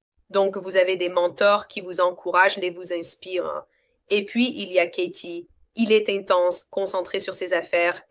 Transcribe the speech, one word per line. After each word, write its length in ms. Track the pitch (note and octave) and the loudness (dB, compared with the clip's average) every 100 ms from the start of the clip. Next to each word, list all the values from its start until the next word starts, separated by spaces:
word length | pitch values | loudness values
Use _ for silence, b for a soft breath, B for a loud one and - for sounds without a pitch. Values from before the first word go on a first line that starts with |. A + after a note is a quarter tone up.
| _ _ _ | _ _ _
Donc, 260 | G3 G3 G3 | 0 0 -2
vous 220 | F#3 F#3 | 0 2
avez 180 | F#3 F#3 | 2 2
des 140 | F3 | 0
mentors 580 | F3+ F3 - G3+ G#3 - | 0 0 2 4 4 0
qui 140 | G#3 | -12
vous 180 | F#3 F3+ | -8 0
encouragent 580 | F3+ F3+ F3+ F3 F#3+ G3+ | 0 0 0 4 4 2
et 100 | F3+ | -6
vous 240 | F3 F3 | -6 -6
inspirent. 720 | F3 E3 - F#3 F3+ D#3+ D3+ - _ _ _ _ | -6 -4 -8 -6 -6 -4 -8 -12 _ _ _ _
Et 140 | G#3 | -2
puis, 300 | G3+ A#3 B3 - | 0 0 0 -2
il 160 | F#3+ | -2
y 80 | F3+ | 0
a 80 | E3+ | 2
Katie. 600 | F3+ F3+ - F3+ E3+ F3 _ _ - | -2 -4 -6 -10 -12 -14 _ _ -2
Il 160 | G#3+ | 4
est 160 | G#3+ G#3+ | 4 4
intense, 560 | G3 G3 F#3 F3+ F3+ - | -4 2 2 2 0 -4
concentré 500 | - F#3+ F#3+ F3 G3 | -6 -2 -4 -4 -6
sur 140 | F#3+ | -6
ses 180 | F3+ F3+ | -6 -2
affaires 500 | F3 E3 F3 E3+ F3 _ | -4 0 0 0 -2 _